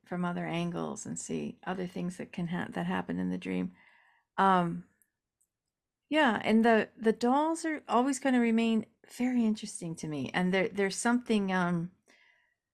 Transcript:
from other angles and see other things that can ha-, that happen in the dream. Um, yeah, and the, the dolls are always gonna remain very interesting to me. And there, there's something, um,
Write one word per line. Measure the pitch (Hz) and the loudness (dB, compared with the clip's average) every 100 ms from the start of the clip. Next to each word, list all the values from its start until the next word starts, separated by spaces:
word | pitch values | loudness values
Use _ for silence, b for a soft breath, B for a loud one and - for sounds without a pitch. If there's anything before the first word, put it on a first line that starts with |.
from | - 180 | -10 -4
other | 175 175 165 | -4 -4 -4
angles | 165 175 170 - - | -4 -4 -4 -6 -8
and | - 165 | -10 -10
see | - 160 147 - - | -6 -6 -6 -10 -8
other | 190 180 | -6 -6
things | 185 175 185 | -6 -8 -8
that | - | -12
can | - 170 | -8 -6
ha-, | 175 - | -4 -6
that | 180 175 | -6 -4
happen | 185 180 - | -4 -4 -4
in | 92 | -2
the | 185 | -4
dream. | 180 92 185 b b b b b b - | -4 -4 -4 b b b b b b 0
Um, | 196 185 175 175 - _ _ _ _ _ _ _ _ _ _ _ - | 4 4 2 -4 -12 _ _ _ _ _ _ _ _ _ _ _ -4
yeah, | 302 277 214 | 2 4 2
and | - 220 | 2 4
the, | 233 220 - - | 6 4 2 -2
the | 220 | 0
dolls | 214 240 269 311 330 320 | 2 2 2 2 0 -4
are | 294 - | -6 0
always | 226 262 269 | 2 2 0
gonna | 269 247 | 2 4
remain | 233 226 226 220 - _ - - | 4 4 4 2 -2 _ -20 -4
very | 247 247 | 0 2
interesting | 220 214 214 - 170 160 | 2 0 -6 -10 -10 -8
to | 156 | -6
me. | 147 127 | -6 -4
And | - 180 | 0 2
there, | 190 180 | 2 0
there's | 190 196 190 | 0 -2 0
something, | 233 240 247 220 190 | 2 0 2 0 2
um, | 185 175 170 170 _ _ b b b b b _ | 0 0 0 -4 _ _ b b b b b _